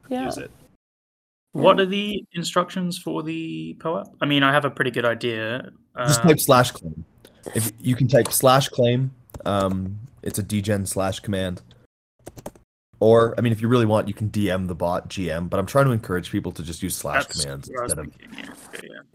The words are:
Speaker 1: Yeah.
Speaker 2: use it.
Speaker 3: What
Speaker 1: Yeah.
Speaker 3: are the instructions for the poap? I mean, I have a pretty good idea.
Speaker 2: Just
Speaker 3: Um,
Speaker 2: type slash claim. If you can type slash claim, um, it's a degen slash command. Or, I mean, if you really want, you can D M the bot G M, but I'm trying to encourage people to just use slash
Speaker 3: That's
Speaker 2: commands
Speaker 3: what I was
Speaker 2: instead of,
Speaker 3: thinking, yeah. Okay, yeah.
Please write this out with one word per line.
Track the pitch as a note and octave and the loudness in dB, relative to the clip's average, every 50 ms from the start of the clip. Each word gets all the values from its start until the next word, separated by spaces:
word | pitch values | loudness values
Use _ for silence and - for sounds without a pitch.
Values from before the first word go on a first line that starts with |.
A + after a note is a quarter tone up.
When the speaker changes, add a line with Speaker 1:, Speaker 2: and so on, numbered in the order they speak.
| _ - | _ -8
Speaker 1:
Yeah. | C4 B3+ C4 | -8 -6 -6
Speaker 2:
use | - - - | -6 -8 -10
it. | - - - - - _ _ _ _ _ _ _ _ _ _ _ _ _ _ _ _ _ _ | -12 -14 -18 -20 -20 _ _ _ _ _ _ _ _ _ _ _ _ _ _ _ _ _ _
Speaker 3:
What | D3+ C#3+ F3+ F#3+ F#3 | 4 6 6 6 6
Speaker 1:
Yeah. | F#3+ | 4
Speaker 3:
are | |
the | F#3 G3 G3+ G#3 G#3 G#3 F#3+ - _ _ | 0 0 -2 -4 -4 -4 -6 -8 _ _
instructions | E3+ E3 - - F3+ F3 F3 - F#3+ F3+ F3 F3 - | -8 -8 -2 -2 -2 -2 -2 -4 -4 -4 -4 -6 -6
for | - E3 D#3+ D#3+ D#3 | -6 -6 -6 -4 -6
the | D#3 E3 D#3+ E3 D#3+ D#3+ D#3+ D#3+ D#3+ E3 - | -6 -8 -8 -8 -8 -8 -10 -10 -10 -12 -8
poap? | - E3 E3+ G3 G3+ - - _ | -6 -4 -4 -4 -6 -10 -6 _
I | - | -2
mean, | C#3+ D3 C#3+ C#3 | 2 2 4 4
I | C#3 C3+ | 4 4
have | D3 C#3 | 4 2
a | C3+ | 0
pretty | - - C#3 C3 | -2 0 -2 0
good | A#2 B2 A#2 | 0 0 0
idea. | A#2+ A#2 A2+ - A#2+ A2+ A2 A2 A2 A#2 C3 - - - _ _ _ _ | 0 0 0 -2 -4 -4 -2 -4 -4 -6 -6 -8 -12 -18 _ _ _ _
Speaker 2:
Just | - B2 A#2+ A#2+ A#2 | -4 0 2 2 4
Speaker 3:
Um, | - E3+ | 6 6
Speaker 2:
type | D#3 C3+ | 6 6
slash | - - C3+ B2 B2 - - | 6 6 6 6 6 4 0
claim. | - - E2 D#2 D#2+ D#2+ - _ _ _ - _ _ - - - | -8 -12 -12 -12 -12 -14 -16 _ _ _ -20 _ _ -16 -6 -4
If | A2 A2 A#2 - - | -4 -4 -4 -6 -4
you | - B2+ B2 | -2 -2 0
can | - C3+ A#2 | 2 2 4
type | C3+ - A#2 - - | 4 4 4 2 0
slash | - - C3 B2+ C#3 C3+ - | 4 6 6 6 6 4 2
claim, | - - B2 A#2+ B2 B2 C3+ C3 - _ _ _ - - - | 0 2 2 2 2 2 0 -2 -4 _ _ _ -16 -8 -4
um, | - G2+ G2+ G2 F#2+ F#2+ F#2+ F#2+ F#2 G2+ G#2 A2 - - _ - | -2 0 0 0 0 0 -2 -4 -6 -8 -10 -14 -16 -20 _ -10
it's | - - - | -6 -4 -4
a | G2+ | -4
degen | F2 A2 G#2+ F#2+ G#2+ G#2+ G2 G2 | -2 -2 -2 0 0 0 0 -2
slash | F2+ - G2 F#2+ F#2+ F#2+ - | -4 -2 -2 -2 -2 -2 -4
command. | - - G2+ F#2+ F#2+ F#2 F2+ F2 - - - _ _ _ _ _ _ _ _ _ _ - - - - - - - _ _ _ _ _ _ _ _ | -4 -4 -2 -2 -2 -4 -6 -8 -12 -20 -20 _ _ _ _ _ _ _ _ _ _ -20 -20 -16 -18 -18 -18 -18 _ _ _ _ _ _ _ _
Or, | G#2 A2 A2+ A#2 A2+ A#2 A2+ - | 6 8 8 8 6 4 2 0
I | |
mean, | A2+ A#2+ A2+ | 0 0 0
if | G#2 A2+ | 0 0
you | A2+ | 2
really | B2 B2 A2+ | 4 4 4
want, | G#2+ G#2+ G#2+ F2+ G2+ | 4 4 2 2 0
you | G2+ | -4
can | - G#2+ G#2 | -4 -6 -4
D | - G#2 G#2 F#2 | -2 0 0 0
M | F2+ F#2+ F#2+ | 0 -2 -2
the | F2+ F2+ | -4 -4
bot | D#2+ F2 F2 F2+ - - - | -4 -2 -2 -2 -4 -6 -8
G | - G2 F#2 E2 | -8 -6 -6 -4
M, | D#2 E2 F2+ E2+ | -4 -4 -4 -4
but | F#2 G2 | -4 -4
I'm | F#2+ | -4
trying | F#2 - C#3 C#3 | 0 2 2 4
to | C3+ B2 | 4 2
encourage | G#2+ - - F2+ F2+ F2 - | 0 -2 -4 -6 -6 -4 -4
people | - G2+ - F#2 F2 | -6 -4 -4 -6 -8
to | - D#2+ | -8 -10
just | D#2 E2 - - | -10 -10 -8 -6
use | F2 E2+ | -6 -6
slash | - - D2 C#2+ C3+ C#3 | -6 -6 -2 -2 -2 -2
Speaker 3:
That's | - - - D3 | -2 -6 -8 -6
Speaker 2:
commands | C#3 C#2 - C3 - | -6 -8 -12 -12 -12
Speaker 3:
what | B2+ B2+ | -10 -8
I | A#2+ | -6
was | B2 - | -6 -6
Speaker 2:
instead | - - | -6 -8
of, | - - | -12 -16
Speaker 3:
thinking, | _ - - - - - | _ -20 -20 -18 -16 -16
yeah. | - - - - - - - | -16 -18 -20 -20 -18 -18 -16
Okay, | - - | -16 -16
yeah. | - A1 - _ | -18 -20 -20 _